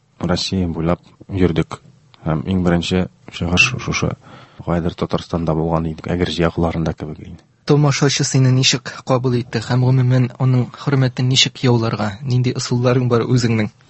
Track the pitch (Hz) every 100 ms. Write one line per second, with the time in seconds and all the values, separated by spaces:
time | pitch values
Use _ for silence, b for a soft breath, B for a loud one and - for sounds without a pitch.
0 | _ - 85 87 - 95 90 82 80 85
1 | - _ - 95 87 82 80 - - _
2 | _ - 80 78 78 95 87 85 85 92
3 | 92 - - - 85 90 92 - - -
4 | - - B B B B - 85 82 -
5 | 85 85 - 87 80 80 82 80 82 80
6 | - 87 87 80 82 82 85 85 80 76
7 | 76 76 - - _ _ - 147 147 131
8 | 143 - 143 135 131 127 131 139 - -
9 | - 127 127 123 113 120 - 127 127 131
10 | 123 127 123 - 131 127 117 - - 135
11 | 127 - 127 135 131 - 131 120 113 107
12 | 107 101 135 123 123 127 - 123 123 127
13 | 123 120 107 123 117 113 104 -